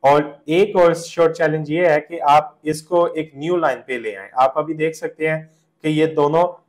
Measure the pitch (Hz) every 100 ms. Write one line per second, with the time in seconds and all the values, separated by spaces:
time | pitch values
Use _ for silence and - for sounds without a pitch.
0 | 139 147 151 - - 165 202 190 170 165
1 | - - 165 160 160 156 147 156 175 151
2 | 151 170 147 147 151 _ 151 151 - 175
3 | 170 160 156 139 156 180 160 123 117 123
4 | 110 98 98 127 135 156 151 156 160 160
5 | 160 - 156 156 156 _ _ _ 156 156
6 | 160 156 147 160 175 -